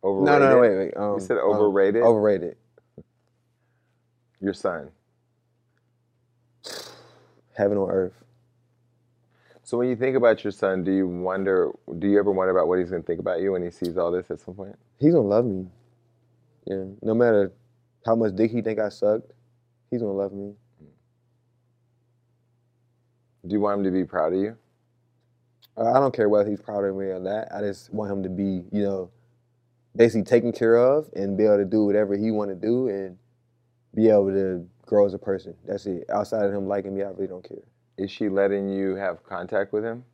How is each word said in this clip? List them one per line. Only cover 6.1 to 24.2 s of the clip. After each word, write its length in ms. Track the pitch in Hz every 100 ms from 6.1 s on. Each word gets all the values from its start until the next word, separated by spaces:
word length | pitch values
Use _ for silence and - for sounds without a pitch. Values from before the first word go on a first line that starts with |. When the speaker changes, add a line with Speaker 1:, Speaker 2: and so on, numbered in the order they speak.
| _ _ _ _ _ - - - - - _ _ _ _ -
Speaker 2:
Heaven 220 | 101 101
on 120 | 95
earth. 220 | 92 92 - _ _ _ _ _ _ _ _ _ _ _ _ _ _
Speaker 1:
So 140 | - 120
when 100 | 123
you 60 | 120
think 220 | 131 131
about 260 | 120 110
your 80 | 104
son, 320 | 98 98 95
do 80 | 90
you 160 | 95 95
wonder, 640 | 87 90 95 98 92 85 - - 85
do 80 | 101
you 100 | 101
ever 120 | 101
wonder 200 | 95 92
about 160 | 92 80
what 120 | 90
he's 100 | 87
gonna 140 | 90
think 160 | - 85
about 200 | 92 87
you 120 | 95
when 100 | 92
he 60 | 87
sees 260 | 85 90 85
all 140 | 87
this 180 | 90 90
at 80 | 85
some 160 | - 92
point? 200 | 95 - _ _
Speaker 2:
He's 140 | 147
gonna 140 | 170 104
love 180 | 104 123
me. 220 | 95 92 _ _ _ _ _ _ _ _ _ -
Yeah. 180 | 95 95 101
No 120 | 110
matter 380 | 110 120 107 95 - _ _ _ _ -
how 100 | 113
much 200 | 110 95
dick 160 | 110
he 100 | 117
think 180 | 110 107
I 100 | 107
sucked, 420 | - 104 110 - _ _ _ _ _ _
he's 100 | 123
gonna 100 | 113
love 200 | 98 98
me. 200 | 98 101 104 _ _ 73 _ _ _ _ _ _ _ _ _ _ _ _ _ _ _ _ _ _ _ _ _ _ _ _ _ 87
Speaker 1:
Do 60 |
you 80 | 101
want 180 | 104 101
him 40 | 98
to 60 |
be 120 | 92
proud 300 | 90 90